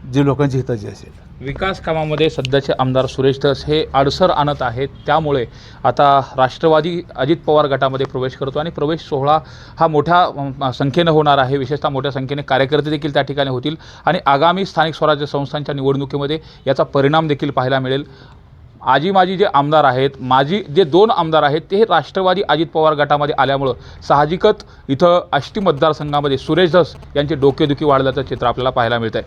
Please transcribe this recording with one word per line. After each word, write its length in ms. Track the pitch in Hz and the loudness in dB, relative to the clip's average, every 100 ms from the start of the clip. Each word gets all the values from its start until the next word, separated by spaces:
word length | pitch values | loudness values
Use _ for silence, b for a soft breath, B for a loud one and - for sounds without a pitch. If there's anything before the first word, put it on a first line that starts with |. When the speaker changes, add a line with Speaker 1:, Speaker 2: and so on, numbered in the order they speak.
| - | -2
Speaker 1:
जे 140 | 131 | 0
लोकांची 320 | 139 135 143 131 | 2 2 0 0
हिताची 300 | 123 117 104 | -4 -6 -8
असेल. 380 | 101 - - - - | -16 -20 -20 -20 -14
Speaker 2:
विकास 380 | 131 139 190 190 | -12 -6 -6 -4
कामामध्ये 500 | - 160 156 151 156 | -4 -4 -4 0 0
सध्याचे 440 | - 131 139 139 - | 0 0 0 0 -2
आमदार 260 | 131 131 | 0 0
सुरेश 340 | 131 - 135 135 | 0 0 0 2
धस 220 | 143 135 | 0 0
हे 200 | 147 151 - | -2 -2 0
अडसर 360 | 135 139 135 185 | 0 0 2 0
आणत 320 | - 147 143 | 2 -2 -2
आहेत, 260 | 127 117 139 - | -6 -4 -8 -8
त्यामुळे 400 | - 151 151 139 117 B B B | -2 -2 0 -2 -4 B B B
आता 380 | 123 120 143 139 123 131 | -2 2 4 4 0 -2
राष्ट्रवादी 640 | 131 - 165 156 160 175 - | -2 2 2 2 2 -6 -10
अजित 220 | 120 131 170 | -6 -2 -2
पवार 200 | - 151 | 2 2
गटामध्ये 400 | 147 135 135 131 | 2 0 -2 -2
प्रवेश 300 | 135 131 127 | -6 -4 -6
करतो 240 | - 135 143 | -6 -6 -6
आणि 100 | 165 | -8
प्रवेश 320 | 160 147 160 | -4 -4 -4
सोहळा 380 | - 139 139 156 143 B B - | -6 -4 0 0 -2 B B 0
हा 80 | 160 | 2
मोठ्या, 360 | 151 147 175 | 2 4 2
अं, 480 | 165 - 139 135 135 | 2 -2 -8 -4 -6
संख्येनं 400 | 120 139 175 170 | -2 -2 2 2
होणार 260 | 156 147 139 | 4 4 2
आहे. 200 | 127 143 | 2 -2
विशेषतः 320 | 127 143 151 | -2 -4 -4
मोठ्या 220 | 135 139 | -4 -4
संख्येने 300 | 131 131 143 | -6 -6 -8
कार्यकर्ते 480 | 143 131 131 147 147 | -2 0 2 0 -2
देखील 240 | 151 151 | -4 -2
त्या 80 | 143 | -2
ठिकाणी 280 | 139 143 135 | -2 -2 -2
होतील 260 | 127 143 160 B B | -2 -6 -8 B B
आणि 140 | - 170 | -2 0
आगामी 400 | - 139 165 180 | 0 2 2 2
स्थानिक 300 | 196 165 160 | -2 -2 -2
स्वराज्य 300 | - 156 147 | 0 0 0
संस्थांच्या 500 | 147 143 139 147 147 | -2 -4 -4 -8 -8
निवडणुकीमध्ये 640 | 143 135 135 139 143 143 156 B B 127 | -2 -2 -2 -4 -6 -4 -6 B B -4
याचा 160 | 139 | 0
परिणाम 440 | 160 143 139 160 160 | 0 2 2 2 0
देखील 220 | 139 147 | -2 -2
पाहायला 300 | 131 127 135 | -2 -2 -2
मिळेल. 240 | 127 135 143 B B B - - - - | -2 -4 -6 B B B -20 -20 -20 -8
आजी 300 | 104 135 170 | 0 2 2
माजी 260 | 190 185 185 | 2 2 0
जे 80 | 202 | 2
आमदार 300 | 143 143 156 | 2 2 4
आहेत, 260 | 143 127 139 135 | 4 2 -2 -4
माजी 420 | 131 131 143 202 - | 0 0 2 -2 -2
जे 80 | 147 | 0
दोन 280 | 175 165 220 | 2 4 4
आमदार 320 | 185 160 156 | 2 2 2
आहेत, 180 | 147 156 160 | 2 0 -2
ते 120 | 196 | 0
राष्ट्रवादी 580 | 220 170 139 196 185 175 - | 2 2 0 -2 0 0 0
अजित 180 | 151 160 | -2 0
पवार 260 | 165 156 | 2 2
गटामध्ये 420 | 151 139 147 147 139 | 2 0 0 0 0
आल्यामुळं 340 | 131 139 135 - B B - | 0 0 -2 -4 B B 0
साहजिकच 580 | 143 151 180 214 214 - b - | 2 2 2 2 0 -8 b -6
इथं 400 | 135 175 175 - | 2 4 2 0
आष्टी 260 | 143 - 226 | -4 -4 -2
मतदारसंघामध्ये 800 | 190 139 160 151 151 147 143 131 | -2 0 0 -2 -4 -2 -2 -4
सुरेश 340 | - 156 180 | -2 0 4
धस 240 | 180 151 - - | 2 2 -4 -6
यांची 200 | 143 147 | -4 -2
डोकेदुखी 500 | 151 139 135 156 139 | 2 2 2 -2 2
वाढल्याचं 360 | 151 135 131 131 | 2 2 2 -2
चित्र 260 | 127 123 120 | -6 -2 -2
आपल्याला 220 | 117 127 | 0 -2
पाहायला 300 | 131 117 117 | 0 0 0
मिळतंय. 220 | 113 113 | -2 -6